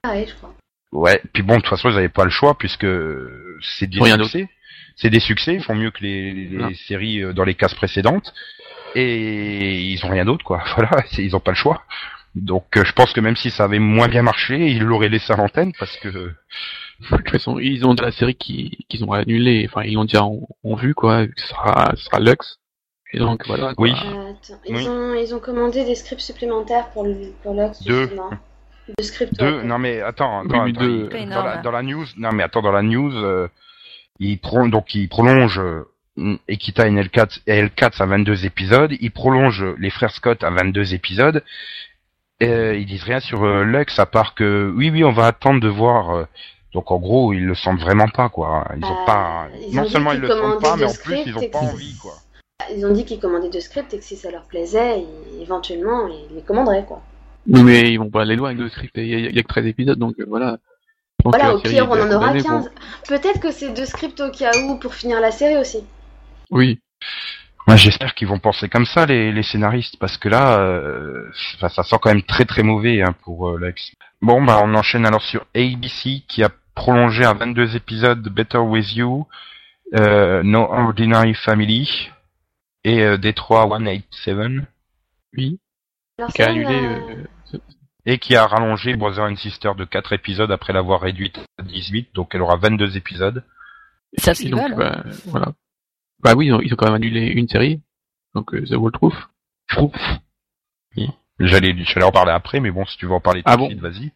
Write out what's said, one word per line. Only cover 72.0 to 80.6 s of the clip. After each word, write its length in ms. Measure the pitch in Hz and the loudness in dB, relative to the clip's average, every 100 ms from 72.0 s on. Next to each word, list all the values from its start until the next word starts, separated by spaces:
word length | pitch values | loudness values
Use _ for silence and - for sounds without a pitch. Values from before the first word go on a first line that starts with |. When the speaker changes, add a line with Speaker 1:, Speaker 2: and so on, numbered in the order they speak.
Speaker 2:
quand 80 | 113 | 4
même 140 | 104 | 2
très, 240 | - - 123 | 2 0 2
très 160 | - | 2
mauvais, 400 | 107 110 113 113 | 2 2 2 2
hein, 120 | 92 85 | 2 -2
pour, 260 | - 85 90 | -10 -8 -6
euh, 80 | 85 | -4
Lex. 340 | 90 90 - _ - _ | -6 -8 -16 _ -20 _
Bon, 200 | 110 123 | 4 4
bah, 200 | 139 107 | 6 6
on 100 | 107 | 6
enchaîne 300 | 107 104 120 | 2 2 2
alors 160 | 113 107 | 2 2
sur 220 | - 110 - | -2 -8 -6
A 60 | 117 127 123 | -2 -2 -2
B 80 | |
C, 380 | 123 - 131 135 _ | -8 -8 -6 -8 _
qui 160 | - | 0
a 80 | 107 - _ | 0 0 _
prolongé 520 | - - 123 120 110 123 | -4 2 4 4 4 4
à 80 | |
vingt-deux 420 | 101 117 120 117 117 | 4 0 0 -2 -2
épisodes 500 | - 110 123 117 107 | -8 0 2 2 -2
Better 260 | 98 110 123 | -4 -2 0
With 380 | 113 110 101 | 2 0 0
You, 320 | 110 123 131 156 - - - _ _ - | -2 -2 -2 -8 -16 -20 -20 _ _ -4
euh, 480 | 110 104 104 95 92 | 2 4 6 4 2
No 180 | 95 110 | 4 2